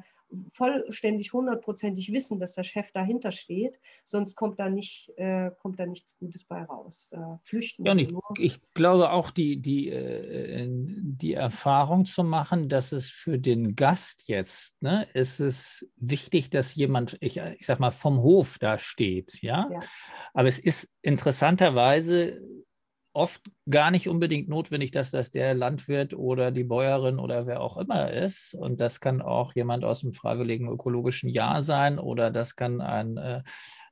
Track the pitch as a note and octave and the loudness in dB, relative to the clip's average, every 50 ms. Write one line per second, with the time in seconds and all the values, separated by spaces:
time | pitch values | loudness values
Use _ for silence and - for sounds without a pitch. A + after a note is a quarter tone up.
0 | - _ _ _ _ - F3+ F#3 - - - - B3+ C4 C#4+ B3+ - - G#3 - | -6 _ _ _ _ -16 -14 -14 -14 -10 -4 -2 0 0 0 0 -2 -6 -6 -4
1 | - G#3 G#3+ G#3 G3+ - A#3+ B3 C4 B3 A#3 A#3 - G#3+ G3+ - G#3+ G3+ F#3+ F#3 | -2 -2 -2 -2 -4 -4 -4 -2 -2 -2 -2 -4 -4 -8 -6 -4 -4 -4 -4 -4
2 | F#3 G#3 G#3+ C4+ C4 - G#3+ F#3 F3+ F3 - F#3 F#3 - - G#3 G3+ - - F#3+ | -4 -4 -4 -2 -2 -4 -4 -6 -6 -6 -6 -8 -8 -6 -6 -6 -6 -4 -4 -2
3 | F#3+ G#3 A#3 A#3+ A#3+ F#3+ F#3+ - - - F3 F#3+ A#3+ C4 - _ _ - - _ | -2 -2 -2 -2 -4 -6 -6 -8 -8 -6 -4 -4 -4 -4 -6 _ _ -20 -20 _
4 | - - G#3 G3+ G3+ F#3+ - - A3 G#3 F#3+ - G3 F#3+ F#3+ G3+ G3 - - - | -10 -4 -4 -2 -2 -4 -4 -4 -4 -4 -4 -2 -2 -2 -2 -4 -4 -8 -12 -16
5 | - - - - F#3 F#3+ F#3 F#3 F#3 F3+ F3+ _ - F#3+ F#3 F#3 F3+ F3 F3 - | -18 -14 -10 -6 -4 -2 0 0 -2 -4 -6 _ -10 -8 -6 -6 -6 -6 -8 -10
6 | - - - - F3+ E3+ E3+ F3+ - - F3 E3+ E3 D3+ C3 - - E3+ - - | -14 -20 -16 -12 -12 -12 -12 -14 -14 -12 -12 -10 -10 -12 -14 -14 -16 -16 -16 -16
7 | - - - E3+ E3 E3 E3 - _ - G#3 A#3 A#3 A3+ - - F3+ G3 G3 E3+ | -14 -14 -12 -12 -12 -12 -12 -16 _ -6 -6 -4 -4 -6 -6 -2 2 4 4 4
8 | C3 E3 F3 F#3 - - G2+ - A2+ B2+ - - _ _ - D#3+ E3 F3+ F#3 F3+ | 4 2 -2 -6 -8 -8 -4 0 0 0 0 -2 _ _ 2 4 6 8 8 8
9 | E3+ - F3 F3+ - - - F3 D#3 D3 C#3+ C3+ C3+ C#3 C#3 C#3 C#3 - - - | 6 6 4 2 0 0 0 0 0 0 0 -2 -2 0 0 0 0 -2 -4 -6
10 | B2+ B2 A#2+ A#2 - - - B2 - A#2+ B2+ B2 B2 B2 B2+ B2 C3 E3+ G#3+ G#3 | -6 -6 -6 -6 -8 -8 -8 -8 -6 -6 -6 -6 -4 -4 -4 -4 -4 -6 -6 -6
11 | F3+ C#3+ C3+ B2+ D#3+ D#3+ - - C3 A#2+ - - - C#3+ C#3 C#3+ C#3 D3 F3 F#3+ | -6 -6 -6 -4 -2 -2 -2 0 -2 -2 -2 0 2 4 4 6 4 4 4 4
12 | F#3 - - F#3 F3 E3 D#3+ D#3 C#3+ - F3+ E3+ D3+ C3 C#3 C3 C3 - D3 C3 | 4 4 2 0 0 2 2 0 0 2 0 0 2 2 2 0 0 0 -4 -6
13 | C3 - - - - E3+ D3 B2+ C3 C3 A#2 A2+ A#2 G#2 G#2+ - C3+ C#3+ F3 - | -6 -8 -10 -8 -4 -2 -2 0 2 2 2 2 2 0 2 4 4 4 4 2
14 | - - - - - - G#2+ F#2+ F#2 - - - - - _ - C#3 C#3+ F#3+ G#3+ | 0 -6 -10 -10 -6 -4 -2 -2 -2 -4 -6 -8 -10 -12 _ -4 -2 0 0 0
15 | - - - C3 C3 C3 - - C#3+ C3+ C3 - - - - - - - _ - | 0 0 0 0 0 0 0 -2 -2 -2 -2 -2 -6 -8 -10 -12 -14 -16 _ -6
16 | A#2+ B2 C#3+ - - - F#3+ D#3+ C3 - - C#3 C3 - - D3+ C#3 C#3 C3+ B2 | -4 -2 -2 -2 -2 0 0 0 2 2 0 0 0 0 0 0 2 2 2 0
17 | A#2+ - - - D3 - - - - - - - - - B2+ C3+ C3 A#2+ - - | 0 -2 -6 -6 -6 -4 -4 -6 -8 -10 -10 -6 -2 0 2 2 2 0 0 0
18 | - D3 C#3 B2 B2 D#3 F#3+ F#3+ C3+ C3 - - A2+ G#2+ G#2+ - - - - - | 2 2 4 6 8 8 8 8 6 2 -2 -2 0 0 0 -2 -4 -6 -2 0
19 | A2 F#2+ F#2 F#2 F#2 - - - - A#2 C3 F3+ B3 C#4+ F3 E3+ F3 - - - | 0 0 0 -2 -4 -8 -10 -8 -4 -2 -2 -2 -2 -2 -6 -8 -10 -12 -16 -18
20 | - - - - - - - C3 B2+ C3 C3 - - E3+ - - - - _ _ | -20 -18 -16 -16 -14 -4 2 4 4 4 4 4 2 2 2 0 -2 -8 _ _
21 | - D3 C#3+ - - D3 B2+ - D3 D#3+ F#3 F#3 F#3 D#3 B2+ B2 A#2+ C3+ C#3+ D#3+ | 0 2 2 4 2 2 2 4 4 4 6 6 6 6 6 6 6 6 6 4
22 | E3 E3+ F3 F3 E3+ - - - - - - - - _ _ _ _ _ _ _ | 4 4 2 2 2 0 -2 -8 -12 -16 -16 -18 -20 _ _ _ _ _ _ _
23 | _ _ - D3 E3+ - - - - - - _ - C#3+ C#3 D3 D3+ E3+ F#3 F3 | _ _ 0 0 0 0 -2 -8 -20 -20 -20 _ -2 4 4 6 6 6 6 4
24 | - F3+ E3+ E3+ E3+ D#3+ D3+ D3 - F3 D3+ D#3+ - - D3+ C#3+ C3+ B2+ - C#3 | 2 2 0 0 2 2 0 0 -2 -2 -4 -4 -2 -2 -2 -2 -2 -2 -2 -2
25 | C3 C3 - C3 A#2 - - C3 C3 C3+ C3 B2 B2 B2+ D3+ B2+ - - C#3+ C#3+ | -2 -2 -2 -4 -4 -2 -2 0 0 0 2 0 0 -2 -2 -4 -4 -2 -2 -2
26 | C#3 - - - B2+ B2+ B2+ B2+ B2 B2+ B2+ B2+ B2 B2 A#2 B2 C3+ C3+ C#3 C3 | -2 -2 -4 -4 -2 -2 0 0 0 0 0 -2 -2 0 0 2 2 2 2 2
27 | C3 B2+ C3+ C3 B2+ B2 B2 A#2+ B2 B2 A#2+ - - - - - - - - - | 2 0 0 -2 -2 -4 -4 -4 -4 -4 -4 -4 -6 -6 -6 -6 -4 -2 0 0
28 | C#3 - - - F#3 G3 F#3+ - - - - F#3 - B2+ B2 - A#2+ A#2+ - - | 0 0 -2 -2 -2 -2 -4 -6 -10 -12 -10 -8 -6 -4 -2 0 -2 -2 -2 -2
29 | - C3 B2+ B2+ - B2 A#2 A#2+ A#2+ - - B2 A#2+ A#2+ A#2+ B2 A#2 A#2 A#2 - | -2 -2 -2 -2 -2 0 0 0 0 -2 -2 -2 -2 -2 -2 -2 -2 -2 -2 -2
30 | C#3 A#2+ - - - A2+ A#2 A#2+ A#2+ A#2 A2+ A#2+ A#2+ A#2+ A#2+ A#2 - B2 A#2+ A#2+ | -4 -8 -6 -4 -4 -2 -2 -2 -2 -2 -2 -4 -4 -4 -6 -4 -2 -2 -2 0
31 | A#2+ B2+ B2+ - - B2 B2 A#2 A2+ B2+ D#3 D3+ C#3 D#3 C#3+ C#3 C#3+ C#3+ C#3+ - | 0 -2 -2 -2 -4 -2 0 0 2 2 2 0 0 2 2 4 4 2 2 0
32 | - A#2+ A#2 A#2+ A#2 A2+ A#2 A2+ A#2+ - - - B2 A#2+ B2 B2 - - - A2 | -4 -4 0 0 0 2 0 -2 -4 -4 -4 -4 -4 -2 -2 -4 -4 -2 -2 -2
33 | A2+ A2+ A2+ - - B2+ B2 C3 C3 - - - - - - - - _ | -2 -4 -6 -6 -6 -6 -6 -8 -10 -12 -16 -18 -18 -20 -20 -20 -20 _